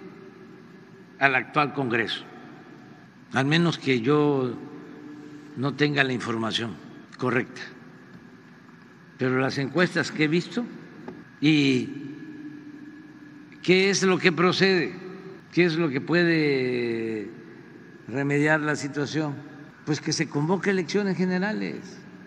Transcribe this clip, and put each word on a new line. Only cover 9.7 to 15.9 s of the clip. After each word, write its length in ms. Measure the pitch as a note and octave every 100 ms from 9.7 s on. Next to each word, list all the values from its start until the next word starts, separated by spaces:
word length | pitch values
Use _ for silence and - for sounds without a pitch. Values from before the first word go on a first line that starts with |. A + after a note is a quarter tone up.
| D#3+ F3 F3 C3
que 120 | -
he 40 | D3+
visto 360 | E3+ - - A#3+ - - - - - - -
y 480 | D3 D3+ C#3 B2+ - - - - - - - - - - - - - - - - - -
qué 280 | - F#3 F#3+
es 120 | F#3+
lo 160 | F#3 F3+
que 140 | F3+
procede, 640 | D3+ F3+ C3 F#3+ F#3 B2 - - - - - -
qué 140 | - F3
es 100 | D#3+
lo 140 |
que 120 | E3